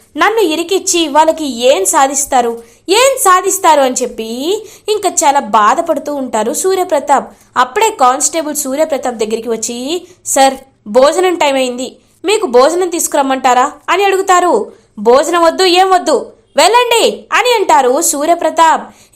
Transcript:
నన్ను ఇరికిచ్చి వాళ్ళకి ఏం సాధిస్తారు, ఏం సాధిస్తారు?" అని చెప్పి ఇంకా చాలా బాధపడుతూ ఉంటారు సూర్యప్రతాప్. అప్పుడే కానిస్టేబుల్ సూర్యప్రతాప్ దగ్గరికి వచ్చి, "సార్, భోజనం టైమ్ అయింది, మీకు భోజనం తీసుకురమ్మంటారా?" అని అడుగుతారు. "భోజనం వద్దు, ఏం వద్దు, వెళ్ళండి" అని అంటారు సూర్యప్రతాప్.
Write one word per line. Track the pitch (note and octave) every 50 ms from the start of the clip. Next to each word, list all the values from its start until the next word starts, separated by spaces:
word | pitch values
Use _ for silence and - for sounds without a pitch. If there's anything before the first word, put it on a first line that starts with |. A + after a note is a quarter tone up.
| _ _ - D4
నన్ను | E4+ G4 A4 A4+
ఇరికిచ్చి | G#4 D#4 D#4 D#4+ E4+ E4 G4 F#4 F#4 F#4 - F4 E4 D4+
వాళ్ళకి | C4 D4+ D#4+ D#4+ D#4+ D#4+ D#4+
ఏం | C#4 B3 A3+ A#3+ B3+ D4 F#4 F#4+
సాధిస్తారు, | F#4 - D#4 C#4 C4+ C#4+ C4+ - - C#4 B3+ A#3+ A#3 A#3 A#3 - - _ _ _ -
ఏం | F4+ A4 B4+ C5+ C5+ -
సాధిస్తారు?" | - G4 F4+ F#4 F#4+ G4 - - - E4+ D#4 D4
అని | C4+ B3+ B3+ -
చెప్పి | B3+ - A#3+ - A3 A3 A3+ B3 C#4 E4 G4+ A4 A4 - - - _ -
ఇంకా | G#4+ G#4 G4+ F4+
చాలా | F#4 F4+ E4 D4 C#4 C#4+
బాధపడుతూ | A#3+ G#3+ G#3 A3 G#3 - F4+ E4+ E4 E4 D#4 C#4 - D4 D4
ఉంటారు | C#4+ C4+ A#3+ - - G#3+ A#3+ D4+
సూర్యప్రతాప్. | - - F#4+ F#4+ F#4 F4+ F#4 E4+ C#4 C4+ - C#4 B3 G#3+ - - _ _ _ - B3+
అప్పుడే | B3+ B3 - G#4 G#4 A4
కానిస్టేబుల్ | G#4+ - C4 B3 B3+ C#4+ D4 - - E4 D#4 D4+ D4
సూర్యప్రతాప్ | D4+ - C4 C4 C#4+ D#4 D#4 C#4+ B3 - C4 A#3+
దగ్గరికి | A3 A3+ G#3+ A#3 A#3+ A3+ A#3+
వచ్చి, | A3+ A3+ A3 - A#3+ A#3+ B3 C#4 E4 F4+ E4+ - - _ -
"సార్, | - - C#4+ C4+ C4+ C4 C4 - _ _ _ - G#3+
భోజనం | G#3 B3+ C4 D4 - F4+ F#4 F#4 F4
టైమ్ | E4+ D#4+ D4 C4+ C4+
అయింది, | C4 B3 A#3+ B3 C4 A3+ - - _ _ _ _ -
మీకు | E4 G#4 G#4 G4 C4+
భోజనం | A#3 B3 C4 D4+ E4+ F4+ F#4+ F4
తీసుకురమ్మంటారా?" | F4 E4 - - - D4 C#4 C4+ C4 C4 - B3+ B3 B3+ B3+ D4 D4 - _ -
అని | E4 F4+ G4+
అడుగుతారు. | G4 F#4+ F#4 F#4+ F#4+ F#4 F4 F4 F4 D4 G#3 G#3+ - - - _ _ _ -
"భోజనం | G3+ A3+ A#3+ C4+ D#4 D#4+ E4+ E4+ E4+
వద్దు, | E4 D#4+ E4 F#4+
ఏం | F#4 E4+ F4+ F#4+ F#4+
వద్దు, | F#4+ F4+ F4 E4 D4 A3 - - - _ _ _ - B3
వెళ్ళండి" | D4+ F#4 A4 B4 B4 A#4 A#4 A4+ F4+ A3+ G3+ - - - -
అని | E4+ G#4+ B4 B4
అంటారు | A4+ F#4+ E4 D#4+ D4 C4 B3 B3+ D4
సూర్యప్రతాప్. | E4 - - C#4 C#4+ D#4+ E4+ E4+ - D#4 D#4+ D#4+ E4 D#4+ D4 A3+ G#3 - - _ _ _ -